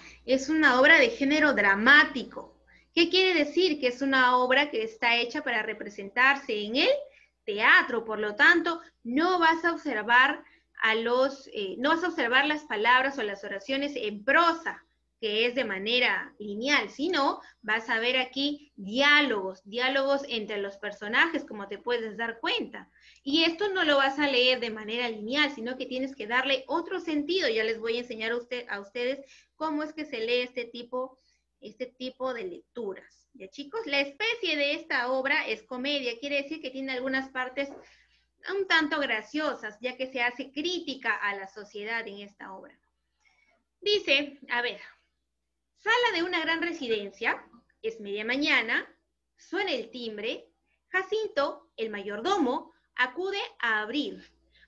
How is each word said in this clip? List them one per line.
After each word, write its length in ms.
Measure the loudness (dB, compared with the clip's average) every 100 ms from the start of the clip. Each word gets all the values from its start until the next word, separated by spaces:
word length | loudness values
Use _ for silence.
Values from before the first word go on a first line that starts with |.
| -14 -12
es 240 | 0 0 2
una 320 | 4 6 6
obra 180 | 8 8
de 120 | 6
género 420 | 4 2 4 4
dramático. 1040 | 4 4 4 8 8 8 0 -8 -12 -16 _ _ _ _
¿Qué 140 | 2 4
quiere 300 | 4 4 4
decir? 400 | 2 2 2 2
Que 80 | -2
es 140 | 0
una 340 | 0 4 4 4
obra 320 | 4 4 2
que 120 | -2
está 340 | -6 -2 0 2
hecha 260 | 0 -4
para 200 | -2 -2
representarse 1040 | -2 -8 -10 -12 -6 4 4 4 0 -4
en 120 | 0 2
el 140 | 4 2 -2 _ _ _
teatro, 600 | -6 2 6 6 4 -4
por 140 | -4 -4
lo 160 | -4
tanto, 460 | 4 6 6 2 -4 -8 _
no 360 | -4 0 2 4
vas 260 | 4 4
a 80 | 0
observar 720 | -2 -4 -4 4 6 6 2 -10 _ _ -2
a 120 | 0
los, 540 | 2 2 2 2 0 -12
eh, 240 | -8 -6 -2
no 120 | 0
vas 140 | 2
a 40 | 0
observar 380 | -2 2 4 4
las 180 | 0
palabras 540 | -4 0 4 4 4 -2
o 40 |
las 220 | -6 -6
oraciones 480 | -8 -10 -4 -4 -4 -4
en 280 | -6 -6
prosa, 600 | 2 4 4 2 -6 -10 _ _ _ -8
que 260 | -4 0 0
es 80 |
de 100 | 0
manera 680 | -2 -4 0 2 2 0 -6 -12
lineal, 500 | -8 -4 2 2 0
sino 540 | -4 -2 2 2 0 -10 _
vas 300 | -4 -4 0
a 100 | -2
ver 160 | 0 0
aquí 560 | -2 -2 -4 -4 -12 -14
diálogos, 840 | -6 2 6 6 4 0 -4 -10
diálogos 580 | -10 -4 -2 0 2 0 0
entre 300 | -6 -6 -6
los 200 | -6 -8
personajes, 640 | -10 -8 -2 2 2 0
como 240 | -8 -12 -10
te 80 | -10
puedes 400 | -4 -2 -4 -6
dar 240 | -8 -4
cuenta. 500 | -4 -4 -6 -12 -18 _ -20 -14
Y 220 | -2 2
esto 240 | 2 2 -2
no 160 | 0
lo 140 | 4 4
vas 200 | 4 2
a 100 | 2
leer 320 | 4 4 2
de 100 | -2
manera 400 | -6 -6 -4 -4
lineal, 440 | -6 -4 0 0
sino 220 | -2 -8 -8
que 80 |
tienes 320 | -6 -6 -6 -8
que 100 | -4
darle 380 | -2 0 -2 -2
otro 320 | -4 -2 -6
sentido. 500 | -2 -4 0 0 0
Ya 140 | 0
les 140 | -2 -2
voy 180 | -4 -4
a 40 |
enseñar 320 | -6 -6 -4
a 60 | -4
usted, 280 | -6 -10 -8
a 100 | -10
ustedes 400 | -10 -6 -4 -4 -10 -20 _ -8
cómo 260 | -4 -4
es 100 | -4
que 140 | -8 -8
se 140 | -6
lee 200 | 0 0
este 240 | -2 -6
tipo, 540 | -8 -10 -10 -8 -8 _ _ _ _ _
este 240 | -18 -12
tipo 480 | -12 -8 -12 -6 -6
de 120 | -6
lecturas. 840 | -8 -12 _ -10 -8 -10 -16 _ _
¿Ya, 140 | -20 -20
chicos? 360 | -16 -10 -8 -2
La 140 | 0
especie 560 | -2 -2 -4 -2 -2 0
de 160 | 0
esta 400 | -2 -2 -2 0
obra 340 | 0 0 0 0
es 160 | -6
comedia, 540 | -8 -6 -2 -2 -4 -6
quiere 240 | -4 -4
decir 200 | -4 -8
que 80 | -8
tiene 220 | -8 -6
algunas 360 | -4 -2 -2 -4
partes 400 | -6 -6 -6 -8 -8 -20 _ _ _ _ _ -6 -4
un 80 | 2
tanto 320 | 2 2 -2
graciosas, 800 | -2 -2 -4 -4 -2 -4 -10 -8
ya 160 | -10 -6
que 120 | -8
se 120 | -2
hace 280 | -2 -4 -10
crítica 640 | -6 -4 -4 -6 -6 -4
a 220 | -2 -4 -6
la 100 | -10
sociedad 640 | -16 -16 -12 -8 -8 -8
en 120 | -14
esta 340 | -18 -18 -18
obra. 260 | -18 -20 _ _ _ _ _ _ _ _ _ _ _
Dice, 580 | 0 0 4 2 0 -10 -4
a 120 | -2
ver, 180 | -2 -6 -16 _ _ _ _ _ _ _ _ _
sala 400 | 0 2 2 0
de 60 |
una 180 | -2 -2
gran 220 | -2 -2
residencia, 840 | -2 -6 -4 -4 -4 -4 -4 -4 -8 -20 _ _
es 180 | -10 -10
media 240 | -8 -6
mañana, 640 | -4 -2 2 0 2 -4 -4 _ _ _ _ _
suena 360 | -8 -4 -2
el 180 | -4 -6
timbre, 580 | -10 -10 -8 -8 -8 -12 _ _ _ _
Jacinto, 800 | -4 -2 -4 -2 -2 -2 -4 _ -8
el 140 | -8
mayordomo, 840 | -6 -8 -4 0 2 2 0 -6 _ _ -2
acude 440 | -2 -2 -6 -4 -6 -4
a 220 | -2 -2
abrir. 500 | -2 -4 -4 -8 -20 _ _ _